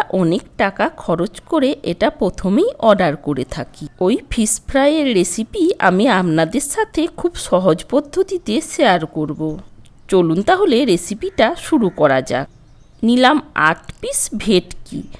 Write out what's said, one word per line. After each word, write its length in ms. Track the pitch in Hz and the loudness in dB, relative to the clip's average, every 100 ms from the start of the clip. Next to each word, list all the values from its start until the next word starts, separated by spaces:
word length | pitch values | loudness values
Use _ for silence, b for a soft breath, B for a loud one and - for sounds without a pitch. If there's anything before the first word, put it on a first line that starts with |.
| - | 0
অনেক 300 | 190 165 190 - - | 0 0 0 -4 -2
টাকা 280 | 196 196 233 - | -2 0 -4 -4
খরচ 380 | - 170 170 - - | -4 -2 -4 -8 -4
করে 240 | 311 262 311 | 0 0 -2
এটা 240 | - 175 - | -6 -2 -2
প্রথমেই 600 | - 190 - 185 208 453 - | 0 -4 -2 0 0 0 2
অর্ডার 340 | 226 202 175 143 | 2 4 2 -2
করে 280 | - 135 | -4 -6
থাকি। 400 | 127 - 120 - - - | -6 -8 -12 -14 -14 -2
ওই 140 | 185 277 - | 0 0 -2
ফিশ 240 | - 220 - | -2 -2 -2
ফ্রাইয়ের 440 | - 277 277 311 277 | -2 2 2 2 2
রেসিপি 480 | 202 190 - 220 427 339 - | 0 0 -4 -6 -2 0 2
আমি 240 | 190 185 240 185 | 2 4 4 2
আপনাদের 480 | 180 156 160 262 - | 2 2 0 -2 -4
সাথে 300 | - 440 - 339 - | -2 -2 -2 -4 -2
খুব 160 | 349 - | -6 -6
সহজ 340 | - 180 185 170 - | -2 0 2 0 0
পদ্ধতিতে 640 | 277 302 - 381 370 - 220 302 | -2 -2 -2 -2 -4 -4 -4 -4
শেয়ার 300 | - 254 180 160 | 0 2 2 0
করব। 340 | 160 151 151 156 156 - - - - - | -6 -6 -4 -6 -8 -14 -20 -20 -20 0
চলুন 300 | 190 170 165 | 2 2 2
তাহলে 340 | 208 370 403 233 | 2 2 2 2
রেসিপিটা 640 | 269 170 - 208 381 - 226 349 | 2 0 -2 -8 -6 0 0 0
শুরু 240 | - 311 202 | 0 0 2
করা 300 | - 147 131 | 2 2 2
যাক। 240 | 127 123 139 - - - - - | 0 -4 -6 -14 -20 -20 -20 -4
নিলাম 360 | 220 247 254 302 - - 156 | 0 4 4 2 -2 0 0
আট 140 | 170 - - | 0 -6 -14
পিস 240 | 466 554 - 220 | -8 -6 -6 -4
ভেটকি। 640 | 202 185 - - - - - B | 0 0 0 -8 -14 -12 -14 B